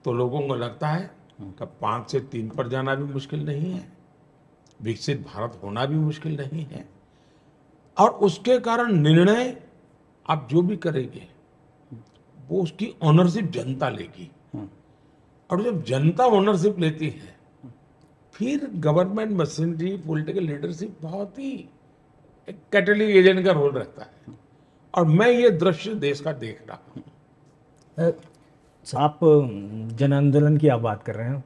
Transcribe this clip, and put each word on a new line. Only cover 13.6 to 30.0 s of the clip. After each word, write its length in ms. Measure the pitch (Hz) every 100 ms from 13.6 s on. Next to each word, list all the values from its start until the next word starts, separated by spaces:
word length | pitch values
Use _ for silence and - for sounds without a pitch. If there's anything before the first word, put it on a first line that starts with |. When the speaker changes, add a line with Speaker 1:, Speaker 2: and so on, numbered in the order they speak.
| 123 131 139
Speaker 1:
लेगी। 420 | 113 87 - 90 _ _ -
Speaker 2:
हम्म। 140 | 98 _ _ _ _ _ _ _ _
Speaker 1:
और 120 | 185
जब 200 | 240 185
जनता 420 | 104 131 156 175 254
ओनरशिप 540 | 208 202 190 202 185
लेती 300 | 160 156 156
है, 260 | - - - _ _ 127 - _ _ _ _ _
फिर 360 | - 233 285 269
गवर्नमेंट 580 | 190 151 156 190 208 220
मशीनरी, 680 | 196 147 - 165 160 180 196
पॉलिटिकल 420 | 156 156 156 190
लीडरशिप 580 | 165 143 170 165 214 175
बहुत 380 | 156 190 202 -
ही 300 | 269 226 - _ _ _ _ _ _ _ -
एक 100 | - _
कैटलिस्ट 440 | 202 185 208 214 196
एजेंट 300 | 185 185 185
का 60 |
रोल 200 | 156 143
रहता 320 | 127 101 -
है। 320 | - _ - - _ _ _ _ _ 185
और 80 | 165
मैं 260 | 160 233
ये 180 | 240 240
दृश्य 460 | 170 190 165 208 208
देश 260 | 143 143
का 120 | 156
देख 300 | 139 113 101 -
रहा 120 | 92 - -
हूँ। 80 | - _ _ _ _ _ _ _ _ -
Speaker 3:
अ, 160 | 170 - - _ _ _ _ _ - 135
आप 220 | 147 151 165 151 131 101 101 110 113
जन 200 | 113